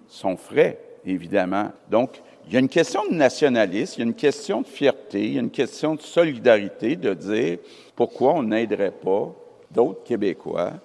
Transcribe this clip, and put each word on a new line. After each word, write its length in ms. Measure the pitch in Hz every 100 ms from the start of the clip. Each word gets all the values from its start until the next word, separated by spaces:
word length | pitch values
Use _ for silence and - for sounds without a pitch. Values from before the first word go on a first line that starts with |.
| _
sont 280 | - 98 90
frais, 440 | - 131 175 - - - 92
évidemment. 640 | 90 82 98 92 95 104 - -
Donc, 300 | 107 131 - - - -
il 60 |
y 20 | 127
a 40 |
une 100 | 131
question 340 | 170 160 392 415
de 60 |
nationalisme, 800 | 175 131 - 147 120 98 98 170 -
il 20 |
y 40 |
a 40 | 117
une 80 | 113
question 460 | 147 - - 214
de 60 | -
fierté, 580 | - 143 - - 101 107
il 80 |
y 40 | 139
a 40 |
une 100 | 117
question 440 | - 117 - 151 151
de 60 |
solidarité, 920 | - 170 165 120 120 107 101 - 117 180
de 180 | 117
dire 460 | 90 92 107 151 170 - - - -
pourquoi 380 | 120 - 127
on 100 | 165
n'aiderait 480 | 110 110 113 98 98
pas 400 | - 95 98 135 - - - _
d'autres 340 | - 135 -
Québécois, 720 | - 113 101 - 82 82 87 -